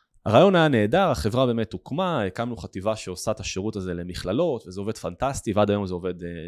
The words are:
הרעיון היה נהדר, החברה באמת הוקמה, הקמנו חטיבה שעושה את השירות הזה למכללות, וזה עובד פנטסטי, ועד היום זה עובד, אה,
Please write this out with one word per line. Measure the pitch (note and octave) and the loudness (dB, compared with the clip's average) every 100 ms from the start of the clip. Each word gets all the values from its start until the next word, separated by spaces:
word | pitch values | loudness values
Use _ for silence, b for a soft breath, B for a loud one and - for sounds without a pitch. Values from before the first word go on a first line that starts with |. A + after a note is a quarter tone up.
| b _ - | b _ 4
הרעיון | A2 F#3 | 8 8
היה | F#3 D#3 | 8 6
נהדר, | B2+ G#2 D#3+ F#3+ | 4 4 4 2
החברה | B2+ A2 A2+ C3 | 2 0 2 2
באמת | A#2 A2 | 0 -2
הוקמה, | F2+ - C#3+ F#3 D#3 | -6 -8 -4 -2 -2
הקמנו | G2+ F2+ A#2 A#2 | -2 -4 -6 -6
חטיבה | G#2 F#2+ F#2+ G#2+ | -10 -6 -4 -4
שעושה | - F2+ - | -6 -8 -4
את | G#2+ | -4
השירות | G2 - G2+ G#2+ | -6 -6 -4 -4
הזה | F#2 | -6
למכללות, | F2 F2+ F2 F2 G#2+ F3 B2 - | -6 -8 -8 -4 0 0 -2 -8
וזה | F#2 | -10
עובד | G2+ A2 | -8 -6
פנטסטי, | - F2 C3 C#3 - | -8 -4 -6 -4 -2
ועד | G2+ G#2 | 2 4
היום | G2+ F#2+ | 2 0
זה | |
עובד, | F2+ F#2 F2+ | -4 -6 -6
אה, | E2+ E2+ | -10 -10